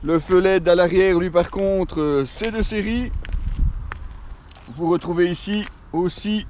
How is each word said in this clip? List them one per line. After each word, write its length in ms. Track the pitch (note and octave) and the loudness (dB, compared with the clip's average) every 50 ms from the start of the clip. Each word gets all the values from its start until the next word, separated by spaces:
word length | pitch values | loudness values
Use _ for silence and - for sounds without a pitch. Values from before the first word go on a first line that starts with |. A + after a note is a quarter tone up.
| - | 0
Le 140 | C#3+ E3 E3 | 0 0 0
feu 220 | D3+ - F#3 F3+ | 2 4 4 4
led 280 | F#3 F#3+ F#3+ F#3+ E3+ E3+ | 6 6 4 4 4 4
à 80 | F3 | 6
l'arrière, 440 | F3 F3+ E3+ G3 F#3 F#3+ F#3+ F#3 F3 | 6 6 4 4 4 4 4 4 2
lui, 100 | F3 F3+ | 0 2
par 220 | D#3+ F3 E3+ - | 2 0 0 0
contre, 480 | - - G3 G3 G3 F#3+ F3+ - - D#3+ | -2 -2 0 0 0 0 -2 -2 -2 -2
euh, 260 | D3+ D3+ C#3+ C#3 C3+ | 0 0 2 0 0
c'est 260 | B2+ - - G#3+ A3+ | -2 -4 -6 -6 -4
de 120 | A3 A3 G#3 | -2 0 -2
série. 480 | - A3 G#3+ G3 G#3+ A3+ A#3+ B3 - - - - - - - - - - - - - - - - - - - - - - - - - - - - - - - - - A#2 C#3 | 0 0 -2 -2 -2 -2 -2 -4 -4 -6 -8 -6 -4 -6 -4 -4 -4 0 0 0 0 0 -2 -8 -10 -12 -12 -14 -14 -14 -14 -16 -16 -16 -18 -18 -20 -20 -20 -20 -18 -8 -4
Vous 120 | E3+ E3 | 0 0
retrouvez 400 | F3 E3+ - E3 F3 E3+ F3 F3 | 0 0 0 -2 0 2 2 2
ici 360 | F3 - - - G#3 G#3+ G#3 - - - - - | 0 -4 -4 -4 -4 -4 -4 -6 -10 -16 -18 -8
aussi 560 | - D#3+ F3+ F3+ - - - G3+ G#3+ G#3+ - - | -4 -2 -2 -2 -2 -4 -4 -2 -2 -2 -4 -8